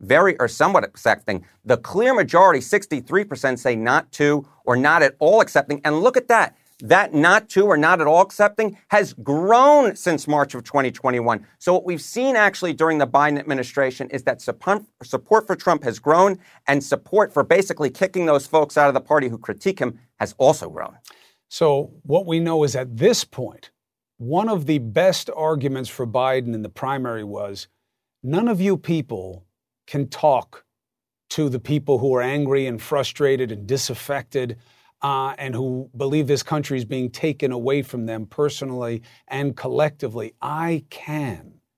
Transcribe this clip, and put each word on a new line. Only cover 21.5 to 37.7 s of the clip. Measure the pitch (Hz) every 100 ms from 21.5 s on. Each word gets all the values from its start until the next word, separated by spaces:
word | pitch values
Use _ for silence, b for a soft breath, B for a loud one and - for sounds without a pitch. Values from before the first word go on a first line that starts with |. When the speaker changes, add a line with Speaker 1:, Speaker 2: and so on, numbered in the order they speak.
| - 160 139 151 -
Speaker 2:
what | 139 160 180
we | 165
know | 170 160
is | 147
at | 127 131 117
this | 185 233
point, | - - 123 - - _ _ _ _ -
one | 117 170 220
of | 196 143
the | 151
best | 113 104 185 180 - -
arguments | 160 156 139 131 123
for | -
Biden | 120 123 131 131 120
in | 113
the | 104
primary | - 131 139 123 113
was, | 104 101 101 98 - _ _ _ _ _
"None | 127 165 233
of | 190
you | 196 185
people | - 165 - 107 92 92 _ _ _ _ -
can | 147 135
talk | - 151 127 - - _ _ _ _ _ _ -
to | - 147
the | 123
people | - 147 147 127
who | 135 127
are |
angry | 127 147 139 139 131
and | 117
frustrated | - 147 127 - 143 135 123
and | 104 101
disaffected, | 131 - 120 - 139 123 139 123 117 b b b b
uh, | 143 135 135 -
and | 135 117
who | 131 127 131 117
believe | 139 151 139
this | 143
country | - 151 143 135
is |
being | 110 131 123
taken | - 160 135 135
away | 123 120